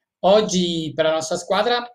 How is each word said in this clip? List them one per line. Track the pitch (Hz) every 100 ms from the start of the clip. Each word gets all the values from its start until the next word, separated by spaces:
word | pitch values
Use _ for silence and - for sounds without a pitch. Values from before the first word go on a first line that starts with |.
| _ _
Oggi | 180 214 208 185 175 165 156
per | 156
la | 156
nostra | 160 156 165
squadra, | - 190 214 240 -